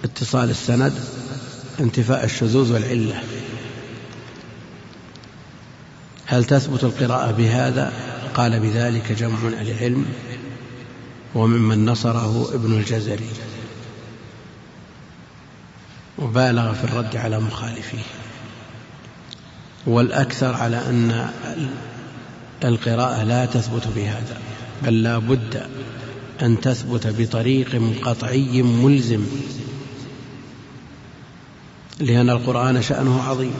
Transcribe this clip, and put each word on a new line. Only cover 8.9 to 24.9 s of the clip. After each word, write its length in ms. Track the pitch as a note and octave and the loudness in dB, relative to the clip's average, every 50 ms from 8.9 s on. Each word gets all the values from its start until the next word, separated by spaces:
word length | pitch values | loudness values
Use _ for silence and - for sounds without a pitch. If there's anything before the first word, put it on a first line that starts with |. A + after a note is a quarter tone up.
| A#2 A2+ G#2+ - | 0 0 0 -2
جمع 280 | A2 G#2+ A#2 A#2 A2+ A2 | -2 0 0 0 0 0
من 140 | A2+ A#2 A2+ | -2 -2 -2
أهل 160 | A2+ A2 G#2+ | -2 -4 -4
العلم، 340 | G#2+ A2 B2 A#2+ B2 C3+ C#3 - - - - - A#2+ A#2+ - - - - - - - - - - - - - - - - - - - | -2 -2 0 0 2 0 0 -2 -4 -8 -8 -10 -12 -12 -12 -12 -14 -14 -14 -14 -14 -16 -16 -16 -16 -16 -16 -16 -18 -18 -18 -6 0
وممن 500 | A#2+ A2 A2+ A#2 A#2+ A2+ G#2+ A2 G#2+ G#2+ | 4 4 6 6 6 6 4 6 4 4
نصره 640 | A2+ A#2+ A2+ - A#2+ A2+ A2+ A#2 G#2+ A2 A#2 B2 B2 C#3 | 4 2 2 2 2 2 2 0 0 0 0 0 0 -2
ابن 200 | B2+ A2+ A2 A2+ | -2 0 2 2
الجزري، 560 | G#2+ G#2 G2+ A#2+ A2+ G#2 G2 G2+ G#2+ A2+ - - - - - - - - - - - - - - - - A2+ - - - - - - - - - - - - - - - - - - - - - - - - - - - - - - - - - - - - - - - - - - | 2 2 0 -2 -2 -2 -2 -4 -4 -6 -8 -10 -10 -10 -12 -12 -12 -12 -14 -14 -14 -16 -16 -16 -16 -16 -18 -18 -18 -18 -20 -20 -18 -20 -20 -20 -20 -20 -20 -20 -20 -20 -20 -20 -20 -20 -20 -20 -20 -20 -20 -20 -20 -20 -20 -20 -20 -20 -20 -20 -20 -20 -20 -20 -20 -20 -16 -8 -6
وبالغ 560 | D3+ A#2+ A2 B2 C3 B2+ A#2+ A#2 A#2 A2+ A2 | -4 0 2 4 4 4 4 4 2 2 0
في 100 | - - | 0 -2
الرد 320 | - A2+ A#2 A#2+ A2+ - | 0 0 0 -2 -2 -4
على 240 | A2+ A2+ A2+ G#2+ G#2+ | -4 -2 0 0 0
مخالفيه. 640 | A2 G#2+ A2 - A2 A#2 A2+ A2+ G#2+ - - A2+ G#2+ - - - - - - - - - - - - - - - - - - - - - - - - - - - - - - - - - - - - - | 0 -2 -2 -4 -6 -8 -8 -8 -10 -8 -8 -8 -8 -10 -12 -14 -14 -16 -16 -16 -16 -16 -16 -18 -18 -18 -18 -18 -18 -18 -20 -20 -20 -20 -20 -20 -18 -18 -18 -18 -18 -20 -20 -20 -20 -20 -20 -6 -2 2
والأكثر 680 | A#2 A#2 A#2+ A#2 - C#3 C#3 A#2+ - - C#3 B2+ B2 | 6 6 6 6 4 2 2 0 0 0 0 0 2
على 220 | A#2+ A#2+ A#2 A#2 A#2+ | 0 0 0 0 0
أن 520 | B2 B2+ B2 A#2+ A#2 A#2 A2+ A#2 A#2+ A2 - - - D3+ D3+ E3 D#3 B2+ C3 - - - - - - - - - - - - - - - - - - | 0 2 2 4 4 4 2 0 -2 -4 -6 -8 -8 -8 -6 -4 -4 -4 -4 -8 -10 -12 -14 -14 -14 -14 -16 -16 -16 -16 -18 -18 -18 -18 -8 -2 2
القراءة 600 | B2+ A#2 A2+ - A#2 A#2 A#2 B2 B2+ A#2+ A#2 A2 | 2 2 2 2 2 2 4 2 2 2 2 2
لا 220 | G#2+ A#2+ B2 B2+ | 2 4 4 2
تثبت 420 | A#2+ - B2 G#2+ A#2 A#2 A2+ - A2+ G#2 | 4 2 0 0 0 -2 -2 -2 -2 -2
بهذا، 420 | G#2+ G2+ G#2 G#2 A2+ A#2 - - - - - - - - - - - C#3 | -2 -2 -2 -2 -4 -6 -8 -8 -10 -10 -12 -12 -12 -12 -12 -10 -2 2
بل 200 | A#2+ | 4